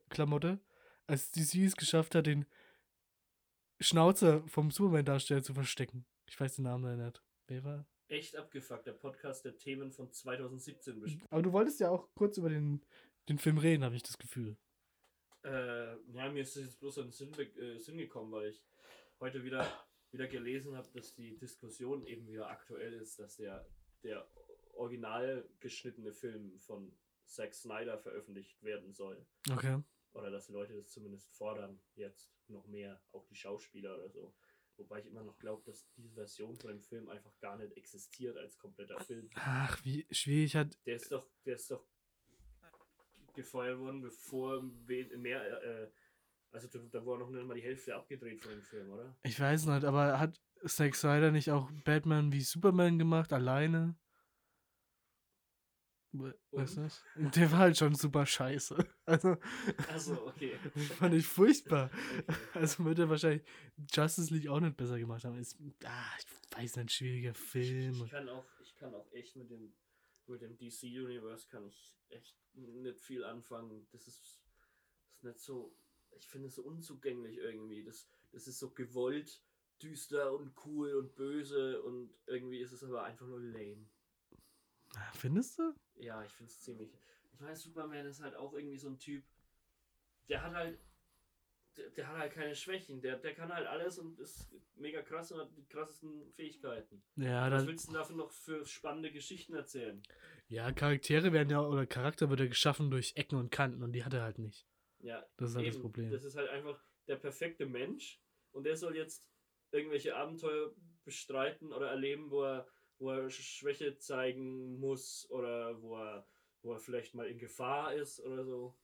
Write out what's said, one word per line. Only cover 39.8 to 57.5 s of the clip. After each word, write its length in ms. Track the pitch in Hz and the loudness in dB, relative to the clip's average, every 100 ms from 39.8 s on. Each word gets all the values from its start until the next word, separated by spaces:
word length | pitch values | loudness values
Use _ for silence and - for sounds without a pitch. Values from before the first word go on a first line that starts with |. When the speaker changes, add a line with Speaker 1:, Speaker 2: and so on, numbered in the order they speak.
Speaker 1:
wie 220 | 131 143 - | -2 -4 -2
schwierig 420 | - 139 147 151 156 | -2 2 4 4 2
hat 220 | 151 - - | 0 -2 -6
Speaker 2:
Der 100 | 117 | -6
ist 140 | - | -4
doch, 180 | 131 - _ | -8 -8 _
der 120 | - 123 | -6 -6
ist 140 | - | -6
doch 140 | 135 - _ _ _ _ _ - - 165 - _ _ _ _ - | -10 -10 _ _ _ _ _ -20 -20 -20 -20 _ _ _ _ -18
gefeuert 440 | - 127 127 123 127 | -16 -10 -6 -4 -4
worden, 220 | 131 135 | -6 -8
bevor 600 | 123 - - 131 131 131 127 120 117 | -10 -14 -8 -4 -2 -4 -4 -12 -6
we-, 300 | 127 127 123 | -4 -4 -8
mehr, 460 | 120 127 104 113 | -6 -4 -4 -6
äh, 280 | 117 113 107 - _ _ _ _ _ | -6 -8 -10 -14 _ _ _ _ _
also 160 | 113 120 | -16 -12
da, 100 | 120 117 | -14 -8
da 140 | 123 | -6
war 140 | 120 123 | -4 -4
noch 100 | 127 | -4
nicht 140 | 127 | -8
mal 100 | 127 | -6
die 80 | 120 | -6
Hälfte 320 | 123 131 - | -6 -6 -6
abgedreht 460 | 104 - 104 120 110 | -8 -8 -12 -10 -12
von 120 | 113 | -12
dem 100 | 104 | -14
Film, 280 | 101 110 98 | -12 -12 -10
oder? 260 | 104 127 127 | -10 -12 -6
Speaker 1:
Ich 140 | - 110 | -4 2
weiß 280 | 139 156 156 | 4 6 6
nicht, 180 | 143 | 4
aber 340 | 143 139 143 135 | 6 6 6 6
hat 220 | 156 - _ _ | 2 0 _ _
Zack 300 | 170 - 147 | -2 4 4
Snyder 360 | - 151 147 156 | 6 6 8 8
nicht 180 | 151 147 | 8 6
auch 200 | 143 135 151 | 4 2 0
Batman 480 | 151 151 156 151 147 | 4 6 6 6 6
wie 80 | 139 | 4
Superman 580 | 127 170 196 180 175 170 | 2 6 8 10 8 8
gemacht, 340 | 165 160 160 | 8 6 6
alleine? 640 | 135 123 135 156 165 165 165 _ _ _ _ _ _ _ _ _ _ _ _ _ _ _ _ _ _ _ _ _ | 4 4 6 6 4 2 0 _ _ _ _ _ _ _ _ _ _ _ _ _ _ _ _ _ _ _ _ _
We-, 220 | 139 135 - _ | -8 -8 -10 _
Speaker 2:
Und? 120 | 135 | 0
Speaker 1:
weißt 140 | 131 - | 0 0
du 20 | |
nicht? 240 | 151 - - 156 147 165 | -4 -6 -12 0 4 8
Der 160 | 165 | 10